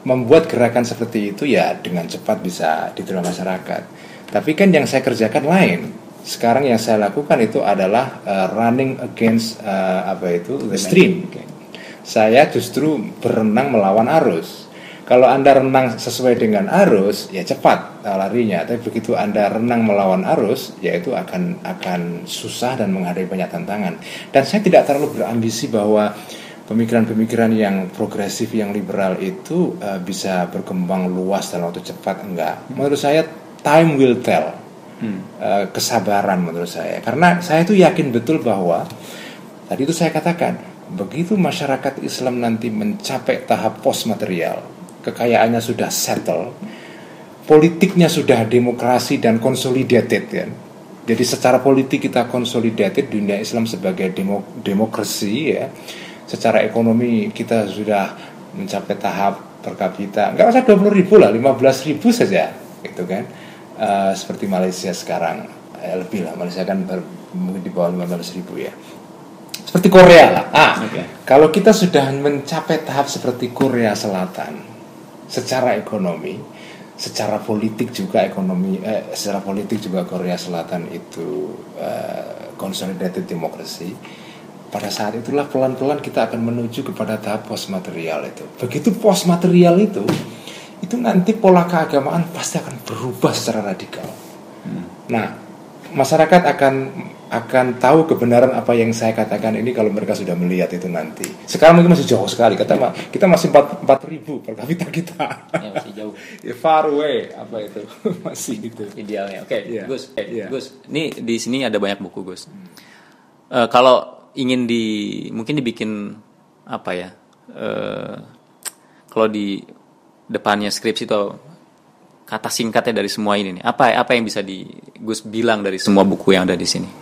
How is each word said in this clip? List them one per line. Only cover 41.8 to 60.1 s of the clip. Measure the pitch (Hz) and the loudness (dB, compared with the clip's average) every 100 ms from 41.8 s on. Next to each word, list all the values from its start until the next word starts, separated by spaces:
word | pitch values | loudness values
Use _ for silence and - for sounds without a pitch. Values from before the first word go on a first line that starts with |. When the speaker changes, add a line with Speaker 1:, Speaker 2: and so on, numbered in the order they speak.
| 139 135 | -2 -4
Speaker 1:
Islam | 139 - 127 123 | -8 -4 -4 -2
nanti | 117 113 117 | -2 -2 -2
mencapai | 107 107 104 - 131 - 120 | -4 -4 -4 -6 -6 -2 -4
tahap | - 110 110 - | 0 -2 0 -2
post | - 117 120 | -2 -2 -4
material, | 98 95 90 80 - - - - - | -4 -4 -2 -4 -6 -10 -18 -20 -12
kekayaannya | - - 117 110 113 117 | -10 -4 2 4 4 2
sudah | 113 113 - | -2 -4 -4
settle, | - - 110 110 82 90 - 208 - - - - - - - | -4 -2 -4 -2 -4 -4 -10 -16 -16 -18 -20 -20 -20 -20 -20
politiknya | - 156 165 - 185 175 165 | 6 8 8 4 2 6 4
sudah | 160 127 123 110 | 4 2 2 4
demokrasi | 123 120 120 123 123 120 139 | 2 2 0 2 2 2 0
dan | 117 113 | 2 2
consolidated, | 123 131 135 127 135 123 104 131 - | 0 -2 -2 -2 2 2 4 -2 -2
kan. | 92 - - - - - - | -6 -8 -10 -18 -20 -20 -16
Jadi | - 113 123 | -4 0 0
secara | 135 131 123 | 2 4 4
politik | 139 135 131 139 | 4 4 2 -2
kita | 120 123 117 | 0 0 0
consolidated, | 127 117 123 113 107 101 - - | -2 -2 0 -2 0 0 0 -2
dunia | 107 101 101 | -2 -2 -2
Islam | 110 120 113 | -4 -4 -4
sebagai | 101 135 - 95 | -2 -4 -2 -4
demo-, | - 95 101 - - | -4 -4 -4 -6 -10
demokrasi, | 104 98 110 - 104 - 104 113 151 | -4 -2 -2 -4 -6 -6 -4 -4 -2
ya. | 95 127 - - - - - | -2 -4 -10 -18 -16 -18 -20
Secara | - 113 117 107 | -14 -4 0 2
ekonomi | 107 117 117 113 123 113 104 | 2 0 2 2 2 0 -2
kita | - 113 117 101 | -6 -2 0 0
sudah | 95 107 104 95 - - - - 95 | -4 0 0 0 -6 -18 -18 -16 -12
mencapai | 95 101 95 98 | -8 -8 -6 -6
tahap | 101 95 98 98 - - | -4 0 -2 -2 -12 -14
per | - - | -14 -4
kapita, | 95 - 98 | -6 -4 -6